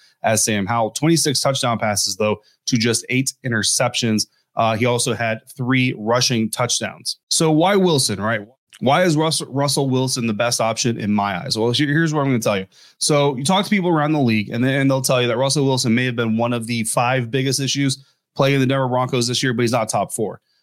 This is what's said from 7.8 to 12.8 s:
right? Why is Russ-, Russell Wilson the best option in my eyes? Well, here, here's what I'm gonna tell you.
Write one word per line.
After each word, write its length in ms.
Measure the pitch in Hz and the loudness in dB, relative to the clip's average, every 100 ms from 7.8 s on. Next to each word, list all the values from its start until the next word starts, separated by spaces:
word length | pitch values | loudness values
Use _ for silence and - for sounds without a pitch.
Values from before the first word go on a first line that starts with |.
| 185 147 123 98 | 4 2 0 -2
right? 200 | 104 113 104 _ _ - | -2 -4 -6 _ _ -4
Why 240 | 117 151 | 2 4
is 140 | 185 151 | 4 2
Russ-, 240 | 160 156 | 0 -2
Russell 480 | 147 135 139 143 139 | -4 -2 -2 0 0
Wilson 380 | 127 131 127 117 | 0 0 -2 -2
the 60 | |
best 280 | 104 120 120 | 0 0 0
option 360 | 113 113 123 113 | 0 0 -2 0
in 140 | 107 | 0
my 260 | 104 101 90 | 0 0 -2
eyes? 200 | 85 110 | -4 -2
Well, 140 | 117 | 0
here, 160 | 123 147 | 2 2
here's 260 | 147 165 | 2 0
what 80 | 151 | 0
I'm 60 | 139 | 0
gonna 120 | 120 | 0
tell 180 | 117 101 | 0 -2
you. 80 | 95 _ | -4 _